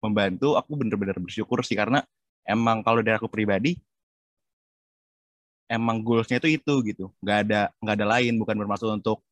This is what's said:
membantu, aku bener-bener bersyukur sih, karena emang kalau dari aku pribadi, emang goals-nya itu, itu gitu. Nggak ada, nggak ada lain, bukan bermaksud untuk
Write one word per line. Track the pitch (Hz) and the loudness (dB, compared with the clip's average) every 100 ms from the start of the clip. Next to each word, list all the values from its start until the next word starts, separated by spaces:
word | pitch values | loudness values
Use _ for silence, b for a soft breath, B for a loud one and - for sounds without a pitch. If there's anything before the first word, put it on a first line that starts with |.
membantu, | 110 104 98 92 139 - | 0 2 2 2 2 2
aku | - 147 | 0 -4
bener-bener | 120 104 98 95 | -2 -2 -2 -4
bersyukur | 87 - 107 123 | -6 -8 -4 -4
sih, | 123 104 | -2 -2
karena | 104 135 - _ _ _ | 2 0 -2 _ _ _
emang | - 107 117 113 | -2 0 2 0
kalau | 107 117 | 2 2
dari | 110 110 | 2 0
aku | 110 | 0
pribadi, | - 104 98 127 175 _ _ _ _ _ _ _ _ _ _ _ _ _ _ _ _ _ _ _ | -4 0 0 0 -4 _ _ _ _ _ _ _ _ _ _ _ _ _ _ _ _ _ _ _
emang | 113 117 113 | -2 0 -2
goals-nya | 110 117 113 123 | 0 0 2 0
itu, | 160 | 2
itu | 156 - 143 | 0 0 0
gitu. | 113 104 95 _ | 0 -4 -10 _
Nggak | 98 104 104 | -2 0 2
ada, | 107 101 _ | 0 0 _
nggak | 107 104 | -2 0
ada | 104 | 2
lain, | 117 123 117 | 2 2 0
bukan | 107 107 | -2 -2
bermaksud | 104 101 113 | -2 -2 -2
untuk | 107 104 110 _ | -2 -2 -4 _